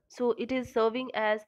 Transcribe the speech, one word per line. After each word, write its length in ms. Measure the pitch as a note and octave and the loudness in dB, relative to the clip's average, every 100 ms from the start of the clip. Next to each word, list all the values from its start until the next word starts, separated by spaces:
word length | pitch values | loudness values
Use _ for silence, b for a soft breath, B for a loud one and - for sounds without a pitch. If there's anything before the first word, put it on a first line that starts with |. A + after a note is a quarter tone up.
| _ | _
So 260 | - B3 - | -2 0 0
it 140 | A#3+ | -2
is 220 | C4 A#3+ | -2 -2
serving 380 | A#3 A3+ A#3 B3+ | 2 2 0 -4
as 280 | - G#3+ G#3+ | -2 0 0